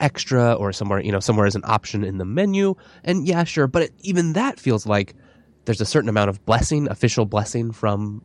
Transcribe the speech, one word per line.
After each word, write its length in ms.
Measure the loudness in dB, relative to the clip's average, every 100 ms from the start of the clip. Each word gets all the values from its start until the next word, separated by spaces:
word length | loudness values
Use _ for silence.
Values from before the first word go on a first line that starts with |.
extra 540 | -4 -4 -2 2 4
or 180 | 2 -2
somewhere, 280 | -4 -2 -2
you 120 | -2
know, 80 | -2
somewhere 240 | 0 4
as 100 | 4
an 80 | 2
option 400 | 0 -2 -2 -6
in 120 | -4 -6
the 80 |
menu? 500 | -4 -2 0 2 0 0 -8 -10
And 240 | -2 -2 0
yeah, 160 | 0
sure. 220 | 0 2 2
But 160 | 2
it, 100 | -2 -4
even 320 | -4 0 0
that 260 | 0 -2 -2
feels 280 | 0 0 2
like 280 | 0 -2 -8 _ _ _ _ -4
there's 160 | -2
a 40 | 0
certain 220 | 0 2
amount 220 | 2 2
of 120 | 0 2
blessing, 420 | 2 2 0 -2
official 380 | 0 -2 0 0
blessing 460 | 0 -2 -4 -6
from, 500 | -4 -2 -2 -4 -10